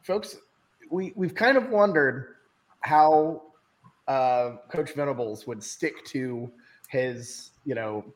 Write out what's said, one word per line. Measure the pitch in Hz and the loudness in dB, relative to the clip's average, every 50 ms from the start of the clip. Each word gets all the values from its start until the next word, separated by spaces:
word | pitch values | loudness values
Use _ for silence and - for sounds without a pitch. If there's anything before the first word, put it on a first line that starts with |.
| _ | _
folks, | - 185 214 208 - - - _ _ _ _ _ _ _ _ - - | -2 -4 -4 -4 -8 -18 -20 _ _ _ _ _ _ _ _ -12 -6
we, | 156 185 190 175 - | -6 -4 -4 -6 -4
we've | - 185 165 - | -4 -4 -4 0
kind | - 220 254 269 | 2 4 4 4
of | 262 226 262 | 4 2 2
wondered | 226 208 202 202 175 156 143 131 123 135 127 - - _ _ _ _ _ _ _ _ _ | 4 4 4 4 6 4 4 2 0 -2 -12 -14 -20 _ _ _ _ _ _ _ _ _
how, | - - 156 151 151 156 156 156 156 160 165 - - - _ _ _ _ _ _ _ - _ _ _ | -2 4 6 6 8 8 6 6 4 2 -2 -8 -12 -20 _ _ _ _ _ _ _ -20 _ _ _
uh, | - 135 135 127 127 123 123 123 120 117 - - - | -2 0 0 2 2 2 2 0 -2 -6 -12 -16 -8
Coach | - 170 151 - | -6 -6 -6 -4
Venables | - 143 143 139 131 123 120 107 107 110 - | -4 -4 -4 -4 -2 -4 -4 -6 -6 -10 -10
would | 127 117 107 - | -12 -10 -10 -12
stick | - - - - 151 - - - | -14 -8 -4 -4 -6 -6 -6 -18
to | - - 135 127 127 123 120 120 123 _ _ _ _ _ _ - _ | -8 -6 -6 -6 -4 -6 -8 -10 -12 _ _ _ _ _ _ -18 _
his, | - 131 127 127 123 120 120 - - - - - _ _ _ | -4 -2 -2 -2 -6 -10 -14 -16 -16 -18 -18 -20 _ _ _
you | 139 123 | -8 -6
know | 117 110 107 107 107 - - - | -6 -6 -6 -8 -8 -10 -12 -20